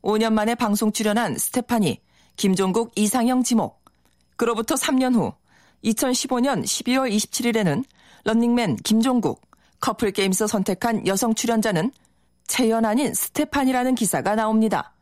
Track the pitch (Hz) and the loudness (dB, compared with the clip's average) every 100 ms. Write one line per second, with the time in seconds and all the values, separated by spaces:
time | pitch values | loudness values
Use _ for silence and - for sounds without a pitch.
0 | - 214 226 220 214 233 226 208 214 208 | 0 0 2 2 0 0 0 0 0 0
1 | 214 208 220 120 - - - 233 180 107 | 0 0 -2 -4 -4 -4 -2 0 0 -2
2 | _ _ _ - 202 185 190 185 233 - | _ _ _ -2 0 2 2 0 -2 -2
3 | 208 247 233 254 240 226 143 _ _ _ | 0 0 0 0 2 0 0 _ _ _
4 | _ _ _ _ 233 226 226 277 - 262 | _ _ _ _ -2 -2 -2 -2 0 0
5 | 254 240 127 - _ _ _ _ 220 220 | 2 2 0 -6 _ _ _ _ -4 0
6 | 269 254 262 254 262 233 - - - 262 | 0 -2 -2 0 0 0 -2 -4 -2 0
7 | 262 208 - - 240 226 190 147 269 _ | 0 -2 -2 -4 -2 0 0 -2 -6 _
8 | _ - - 226 240 240 220 127 - 214 | _ -8 0 2 2 2 0 -2 2 2
9 | 240 247 165 - _ _ _ _ - 214 | 4 2 0 -6 _ _ _ _ -4 -2
10 | 208 196 196 190 214 208 190 185 240 226 | -2 0 0 0 0 0 -2 -2 -2 -2
11 | - 190 240 220 - 226 220 175 202 - | -2 0 0 -2 0 0 0 0 -2 -6
12 | _ _ _ _ - - 233 226 226 220 | _ _ _ _ -8 0 2 2 2 0
13 | 277 - - - 302 285 262 254 254 254 | 0 -4 -6 -4 -2 0 2 2 0 0
14 | 202 147 170 214 220 220 220 165 - _ | 0 0 0 0 2 2 2 0 -6 _